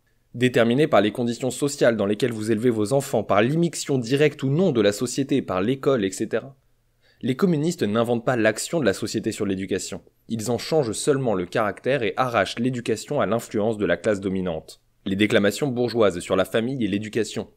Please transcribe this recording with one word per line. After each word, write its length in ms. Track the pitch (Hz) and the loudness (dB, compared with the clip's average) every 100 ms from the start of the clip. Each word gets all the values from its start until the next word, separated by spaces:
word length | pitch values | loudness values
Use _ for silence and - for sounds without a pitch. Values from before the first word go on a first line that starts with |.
| _ _ _ 120 | _ _ _ -2
Déterminée 500 | 127 123 117 123 156 | 2 4 4 4 4
par 160 | 117 | 4
les 100 | 123 | 4
conditions 380 | 104 120 117 127 | 0 -4 -2 -4
sociales 480 | - 143 - 135 113 | -2 -4 2 2 2
dans 80 | 101 | 0
lesquelles 260 | 107 127 | 0 0
vous 200 | 110 107 | -2 0
élevez 180 | 110 123 | 2 2
vos 240 | 113 104 | 2 2
enfants, 300 | 135 139 117 | 0 0 -2
par 180 | 101 101 | 2 2
l'immixtion 560 | 117 160 170 - - 139 | 2 2 0 -2 -2 -2
directe 460 | 113 139 151 147 | 0 2 2 2
ou 60 | 135 | 0
non 220 | 143 190 | 2 2
de 100 | 120 | 4
la 100 | 101 | 2
société, 500 | 104 123 - 139 135 | 2 -2 -4 0 -2
par 200 | 95 92 | 0 -2
l'école, 440 | 101 135 143 135 98 | 0 0 0 2 0
et 60 | |
cetera ? 440 | - 110 113 127 - _ _ _ _ _ _ | -2 -4 -4 -6 -14 _ _ _ _ _ _
Les 120 | 117 127 | -6 0
communistes 480 | 196 156 156 170 | 2 2 0 0
n'inventent 420 | 107 110 117 117 113 | 0 0 0 0 0
pas 100 | 123 | 2
l'action 440 | 110 107 - 170 | 2 0 -2 0
de 60 | 117 | 0
la 80 | |
société 380 | 95 107 113 104 | 0 -4 -4 -4
sur 160 | 101 101 | -4 -2
l'éducation. 560 | 95 95 95 - 90 - _ - | -4 -2 -4 -6 -12 -16 _ -8
Ils 240 | 113 107 | -6 -2
en 80 | 117 | -4
changent 320 | - 160 123 | 0 0 0
seulement 420 | 101 - 135 127 | -2 0 0 0
le 140 | 98 90 | -2 -2
caractère 560 | 127 104 92 - 135 | -2 -2 -2 -2 0
et 100 | 110 - | -2 -2
arrachent 420 | 127 117 95 - | 0 0 0 0
l'éducation 600 | 123 127 117 110 - 147 | -2 -2 -2 -4 -2 -2
à 60 | 95 | 0
l'influence 540 | 113 - 113 104 107 | 0 -2 -2 0 0
de 60 | 95 | 0
la 120 | 87 | 0
classe 240 | 113 101 | 0 0
dominante. 580 | 98 95 90 78 - - _ _ - | -2 -4 -4 -6 -10 -20 _ _ -4
Les 100 | 98 | 0
déclamations 520 | 107 113 101 - 147 | 2 4 2 2 -2
bourgeoises 500 | 120 123 117 101 87 | 0 0 4 2 2
sur 160 | - 95 | 0 0
la 100 | 92 | 2
famille 380 | 120 117 139 | -2 -2 -2
et 60 | 104 | -2
l'éducation, 580 | 101 107 117 104 - 98 | -2 -2 -4 -4 -6 -10